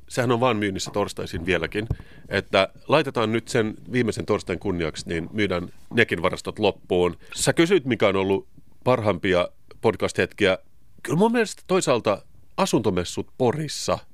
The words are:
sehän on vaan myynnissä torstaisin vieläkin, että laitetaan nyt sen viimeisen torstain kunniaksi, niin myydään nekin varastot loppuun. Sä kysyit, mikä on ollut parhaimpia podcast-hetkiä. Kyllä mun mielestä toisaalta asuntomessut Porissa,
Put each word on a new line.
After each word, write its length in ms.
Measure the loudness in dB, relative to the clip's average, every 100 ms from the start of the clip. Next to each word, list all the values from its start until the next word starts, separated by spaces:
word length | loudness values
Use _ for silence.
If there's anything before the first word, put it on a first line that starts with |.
| -8
sehän 220 | -2 0
on 80 | 2
vaan 180 | 2 2
myynnissä 340 | 0 -4 -4
torstaisin 540 | -2 -2 -4 -8 -4 0
vieläkin, 420 | 0 0 -4 -4 -4 -8 -18 -4
että 400 | -4 2 4 4 -2 0
laitetaan 440 | 2 2 0 0
nyt 160 | 0 0
sen 260 | 0 0 -4 -4
viimeisen 340 | 0 0 0 0
torstain 340 | -2 -2 -4
kunniaksi, 500 | -2 -2 -2 -4 -6
niin 200 | -6 -4
myydään 360 | -2 0 -2 -6 -12 -2
nekin 280 | 0 2 2
varastot 380 | -2 -2 -8 0
loppuun. 580 | 0 0 0 2 2 -2 -12 -4
Sä 180 | 0
kysyit, 320 | 2 4 2 0
mikä 220 | 2 2
on 80 | 2
ollut 320 | 0 0 -4 -18 -20 -6
parhaimpia 680 | 0 2 2 0 2 2 0 -6 -20 -2
podcast-hetkiä. 760 | -2 0 -2 -2 -2 2 2 2 -4 -20 -20 -12
Kyllä 140 | -2 2
mun 120 | 2
mielestä 300 | 2 -2 -4 -2
toisaalta 540 | 0 2 2 2 -2 -4 -20 -8 -2
asuntomessut 680 | 0 2 2 0 -2 -6 -8 0
Porissa, 640 | 0 0 -4 -6 -4 -4 -6